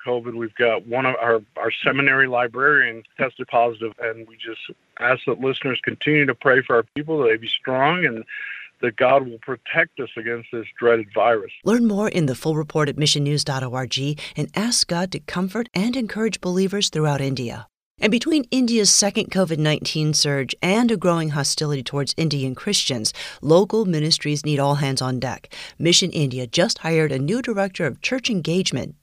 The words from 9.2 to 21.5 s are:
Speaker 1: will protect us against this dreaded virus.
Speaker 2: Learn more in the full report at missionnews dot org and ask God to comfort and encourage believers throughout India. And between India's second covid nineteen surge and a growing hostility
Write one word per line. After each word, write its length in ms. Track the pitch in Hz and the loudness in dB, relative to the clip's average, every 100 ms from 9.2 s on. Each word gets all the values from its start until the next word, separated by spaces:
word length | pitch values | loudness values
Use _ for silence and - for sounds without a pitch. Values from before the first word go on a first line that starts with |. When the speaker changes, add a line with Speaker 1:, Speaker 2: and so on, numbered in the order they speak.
| 127 | 2
Speaker 1:
will 140 | 117 | -8
protect 600 | - 123 - 160 170 - | -10 -10 -4 0 0 -2
us 80 | 120 - | -10 -6
against 320 | 113 117 113 | -6 -6 -6
this 140 | 120 107 - | -10 -10 0
dreaded 300 | 123 117 104 107 | 4 4 2 2
virus. 380 | 107 113 95 - | 4 4 0 -6
Speaker 2:
Learn 240 | 185 240 233 | 2 4 4
more 220 | 202 220 | 2 0
in 160 | - 151 | 2 0
the 100 | 127 | 0
full 220 | 156 156 | -2 -2
report 320 | 151 160 147 | -2 0 0
at 80 | 135 | 0
missionnews 480 | 151 147 143 147 - | 0 2 0 0 -2
dot 180 | 131 | -4
org 340 | 127 127 127 - 139 151 - - | -4 -4 -4 -4 -4 -6 -8 -6
and 160 | 147 | -4
ask 320 | - 226 240 - | -2 0 0 0
God 240 | 170 185 | -2 -2
to 80 | 147 | -6
comfort 480 | - 180 185 214 233 | -6 -4 -4 -4 -4
and 220 | - 220 254 | -2 0 0
encourage 460 | 220 208 220 - | -4 -2 -2 -2
believers 480 | 180 180 190 202 202 | -2 0 0 0 -2
throughout 320 | 156 151 143 | 0 0 0
India. 460 | 135 131 120 113 - _ _ - | -2 -4 -6 -8 -14 _ _ -10
And 120 | 220 | -2
between 320 | 233 302 311 247 | -2 0 -2 0
India's 400 | 262 247 233 202 | -2 0 2 2
second 400 | - 202 185 180 | 2 2 -2 -2
covid 260 | 185 180 156 | 0 0 0
nineteen 560 | 151 151 147 156 151 | 0 0 -4 -2 0
surge 400 | 151 147 139 127 - | 0 0 -2 -4 -4
and 300 | 175 208 247 | 0 2 2
a 60 | 214 | 2
growing 320 | 180 170 156 | 0 0 0
hostility 520 | 147 135 | -2 -2